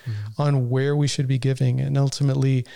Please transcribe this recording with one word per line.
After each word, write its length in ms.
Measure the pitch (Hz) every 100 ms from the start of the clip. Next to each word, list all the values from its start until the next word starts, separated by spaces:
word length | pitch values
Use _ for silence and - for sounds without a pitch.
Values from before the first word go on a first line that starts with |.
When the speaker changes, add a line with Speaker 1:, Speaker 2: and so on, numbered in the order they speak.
Speaker 1:
Mm-hmm. 380 | 123 104 107 110
Speaker 2:
on 280 | 147 139 120
where 280 | 131 139 147
we 100 | 143
should 220 | - 131
be 80 | 131
giving 420 | 135 131 127 127
and 180 | 139 139
ultimately 680 | 139 - 139 135 135 131 123